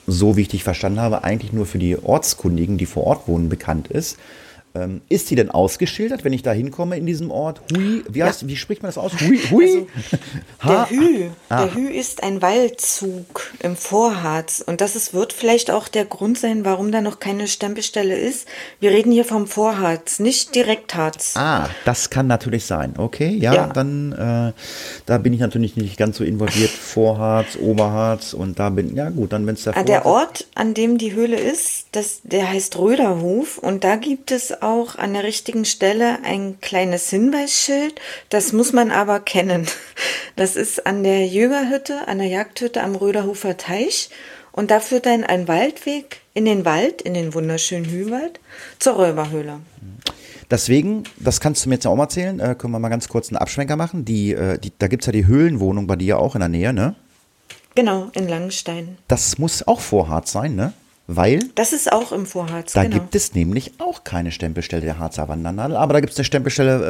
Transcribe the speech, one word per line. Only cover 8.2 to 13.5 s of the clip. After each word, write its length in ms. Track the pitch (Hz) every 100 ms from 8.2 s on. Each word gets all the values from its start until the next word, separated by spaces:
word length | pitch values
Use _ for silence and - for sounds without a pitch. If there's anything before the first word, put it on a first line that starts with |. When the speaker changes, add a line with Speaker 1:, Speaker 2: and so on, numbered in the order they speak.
| 180
Speaker 1:
heißt, 200 | - 139
wie 100 | 139
spricht 260 | - 208
man 80 | 190
das 80 | -
aus? 140 | 185 170
Hui, 160 | 156 254 120
hui? 140 | 208 370
Speaker 2:
Also, 180 | 370 - 127 - - - 143 - -
Speaker 1:
Ha-, 260 | 139 190 233
Speaker 2:
der 0 | 254
Hü, 260 | 339 247 175 170 -
Speaker 1:
ah. 160 | 117
Speaker 2:
der 100 | 190
Hü 140 | 202 269
ist 340 | - 254 -
ein 200 | 196 196
Waldzug 1120 | 180 226 240 240 - - 196 185 175 - -